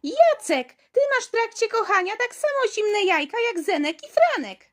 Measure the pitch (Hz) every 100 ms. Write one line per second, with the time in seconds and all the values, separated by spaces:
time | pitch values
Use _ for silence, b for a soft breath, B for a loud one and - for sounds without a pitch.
0 | 285 539 679 571 - 285 247 _ _ -
1 | 571 523 440 453 466 - 440 453 415 392
2 | 359 427 480 - 605 554 480 427 427 415
3 | 381 330 294 466 466 359 302 330 294 320
4 | - - 349 523 220 190 -